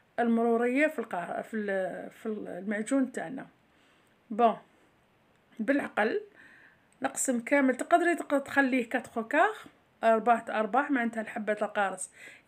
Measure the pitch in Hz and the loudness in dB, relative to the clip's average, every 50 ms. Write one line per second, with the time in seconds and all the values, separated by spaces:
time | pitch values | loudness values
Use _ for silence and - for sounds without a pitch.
0 | _ _ _ - 240 233 226 226 233 233 233 226 240 247 254 277 302 302 302 247 | _ _ _ -2 2 2 2 2 4 4 2 2 2 2 2 2 2 2 0 -4
1 | 214 - 196 175 175 - - - - - 233 214 208 202 196 190 185 170 185 185 | -8 -6 -6 -6 -6 -6 -6 -6 -6 -6 -6 -6 -4 -2 -2 -2 -2 -4 -6 -8
2 | 180 - - - - 226 214 208 196 190 - 180 190 208 208 208 214 - 269 277 | -12 -14 -14 -12 -10 -8 -8 -8 -8 -10 -10 -8 -6 -6 -4 -4 -2 0 0 0
3 | 254 240 - - 165 165 - - - - _ _ _ _ _ _ _ _ _ _ | 0 0 -2 -8 -8 -8 -10 -12 -14 -16 _ _ _ _ _ _ _ _ _ _
4 | _ _ _ _ _ - 220 202 240 226 190 165 - _ _ _ _ _ _ _ | _ _ _ _ _ -6 0 4 4 4 4 2 -8 _ _ _ _ _ _ _
5 | _ _ _ _ _ _ _ _ _ _ _ - 220 - 185 185 - - - - | _ _ _ _ _ _ _ _ _ _ _ -6 0 0 0 0 0 -2 0 0
6 | 214 214 - - - - - - - - - - - - _ _ _ _ _ - | 0 0 0 -4 -6 -10 -20 -20 -20 -20 -20 -20 -20 -20 _ _ _ _ _ -6
7 | 254 262 - - - - 247 233 233 - 294 285 269 262 254 254 294 - 339 349 | -6 -6 -4 -4 -2 -2 -2 -2 0 2 2 4 4 4 2 0 0 4 4 4
8 | 349 349 339 330 - - 285 277 277 - - 277 269 254 262 254 226 - - 240 | 4 4 0 0 0 0 0 0 0 0 2 2 4 4 4 0 0 0 -4 -6
9 | 220 - - 240 214 220 - 302 359 427 427 - - - - _ _ _ _ - | -6 -6 -6 -6 -4 0 2 2 2 2 0 -4 -14 -20 -20 _ _ _ _ 0
10 | 220 226 226 220 214 240 233 226 233 - - 214 214 202 202 262 294 294 285 247 | 4 4 4 4 4 4 2 2 2 -4 -2 -2 -2 0 2 0 2 2 0 0
11 | 233 233 226 226 214 - - 233 208 214 208 214 220 202 - 214 202 190 185 190 | 0 -2 -4 -6 -8 -8 -8 -6 -2 -2 -2 -2 -2 -2 0 0 0 0 -2 -6
12 | - - - - - - - - - | -12 -14 -14 -18 -20 -20 -20 -12 -4